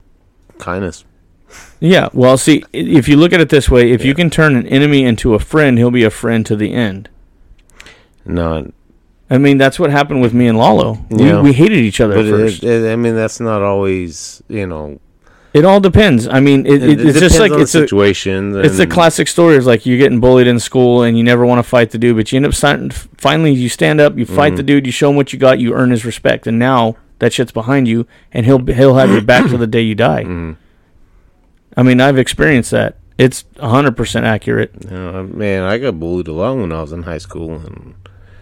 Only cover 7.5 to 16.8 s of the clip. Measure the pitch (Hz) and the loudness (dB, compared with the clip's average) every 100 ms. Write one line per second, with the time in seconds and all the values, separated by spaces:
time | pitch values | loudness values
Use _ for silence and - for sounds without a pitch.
7.5 | _ _ - - _ _ _ - 85 82 | _ _ -20 -20 _ _ _ -8 -6 -4
8.5 | 80 64 - _ _ _ _ - 131 143 | -6 -10 -18 _ _ _ _ -2 2 4
9.5 | 139 135 - 165 143 147 139 120 120 120 | 4 2 0 0 0 0 0 0 2 0
10.5 | 110 139 208 113 110 - 107 131 101 143 | 2 2 2 0 -6 -6 2 2 4 4
11.5 | 127 185 196 110 - 110 101 107 104 110 | 4 2 2 0 0 0 0 0 0 0
12.5 | 85 120 117 110 113 117 113 110 - 117 | -2 -2 -2 -2 -2 -2 -2 -4 -6 -6
13.5 | 107 101 98 98 95 87 - - - - | -4 -2 -2 -2 -4 -6 -12 -18 -20 -12
14.5 | 110 92 80 76 71 _ _ _ _ _ | -10 -8 -10 -14 -16 _ _ _ _ _
15.5 | 147 180 202 196 180 208 120 120 131 139 | 2 4 4 4 4 4 2 0 2 4
16.5 | 139 131 139 | 2 2 2